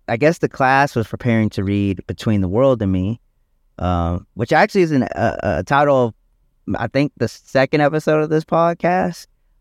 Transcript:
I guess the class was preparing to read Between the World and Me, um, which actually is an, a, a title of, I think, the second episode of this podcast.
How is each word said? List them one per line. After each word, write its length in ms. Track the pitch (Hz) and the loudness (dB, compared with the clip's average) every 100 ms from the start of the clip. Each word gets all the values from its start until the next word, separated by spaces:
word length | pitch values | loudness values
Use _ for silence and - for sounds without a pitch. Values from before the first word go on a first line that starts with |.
| - | -8
I 80 | 117 | 0
guess 220 | 147 175 | 0 2
the 100 | 147 | -2
class 480 | - 131 135 139 120 | 0 2 4 2 -2
was 120 | 107 | -4
preparing 420 | - 123 113 107 | -4 0 0 0
to 140 | - 98 | -2 -2
read 340 | 101 101 92 - | 0 0 -2 -8
Between 320 | 92 120 104 | -6 -2 0
the 80 | 90 | 0
World 340 | 104 135 120 | 2 2 2
and 120 | 98 | 0
Me, 260 | 92 95 120 _ _ _ _ _ - | 0 -2 -4 _ _ _ _ _ -6
um, 460 | 90 87 85 87 - 92 | -2 -2 -2 -4 -8 -8
which 180 | 117 | 0
actually 300 | 156 - 202 | 2 2 2
is 80 | 165 | 2
an, 120 | 139 | 2
a, 360 | 113 - 110 - | 0 -2 -2 -2
a 200 | 104 78 92 | -2 -2 0
title 400 | 143 147 135 120 | 2 2 2 0
of, 80 | - _ _ _ _ - - | -4 _ _ _ _ -8 -6
I 100 | 117 | -4
think, 240 | 135 147 - | -2 -2 -2
the 100 | 113 | -6
second 540 | - _ 135 131 151 | -6 _ 0 2 2
episode 400 | 147 156 165 151 | 0 0 0 0
of 80 | 156 | 0
this 160 | 156 - | -2 0
podcast. 840 | 165 170 170 170 185 185 - - _ _ _ | 0 0 0 0 0 -2 -6 -16 _ _ _